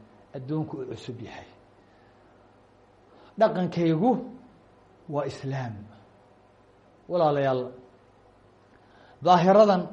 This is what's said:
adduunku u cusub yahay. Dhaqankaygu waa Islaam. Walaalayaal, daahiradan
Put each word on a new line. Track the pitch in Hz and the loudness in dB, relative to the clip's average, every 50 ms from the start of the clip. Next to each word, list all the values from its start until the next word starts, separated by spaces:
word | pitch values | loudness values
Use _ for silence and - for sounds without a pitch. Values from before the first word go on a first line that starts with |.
| - - - - - _ - | -20 -20 -20 -20 -20 _ -16
adduunku | 143 131 127 151 156 151 151 - 147 | -14 -10 -8 -6 -6 -6 -6 -8 -10
u | 131 | -12
cusub | - 117 113 - - 120 110 | -12 -12 -14 -14 -14 -14 -14
yahay. | 113 95 - - - - - - _ _ _ _ _ _ _ _ _ _ _ _ _ _ _ _ _ _ _ _ _ _ _ _ _ _ _ _ _ _ - - - - - - | -16 -16 -16 -18 -20 -20 -20 -20 _ _ _ _ _ _ _ _ _ _ _ _ _ _ _ _ _ _ _ _ _ _ _ _ _ _ _ _ _ _ -20 -20 -20 -18 0 2
Dhaqankaygu | 220 214 - 175 185 170 - 170 170 165 160 156 190 247 240 - - - - - - - - _ _ _ _ _ _ _ _ _ _ - | 2 2 2 0 -2 -2 0 0 2 2 2 2 2 2 0 0 -4 -8 -16 -20 -20 -20 -20 _ _ _ _ _ _ _ _ _ _ -8
waa | 147 143 139 | -6 -6 -6
Islaam. | 143 139 - - 135 135 135 127 113 107 101 101 - - - - _ _ _ _ _ _ _ _ _ _ _ _ _ _ _ _ _ _ _ _ - | -6 -8 -10 -10 -8 -8 -8 -8 -10 -12 -14 -16 -20 -20 -20 -20 _ _ _ _ _ _ _ _ _ _ _ _ _ _ _ _ _ _ _ _ -6
Walaalayaal, | 170 175 165 151 147 143 139 135 131 127 123 127 127 - - - - _ _ _ _ _ _ _ _ _ _ _ _ _ _ _ _ _ _ _ _ - - - - - | -2 0 2 2 2 2 0 0 0 -2 -4 -6 -12 -18 -20 -20 -20 _ _ _ _ _ _ _ _ _ _ _ _ _ _ _ _ _ _ _ _ -20 -20 -20 -20 -2
daahiradan | 139 165 180 170 165 185 190 208 220 208 190 180 170 - | 2 4 4 6 6 6 8 8 8 6 4 2 -2 -6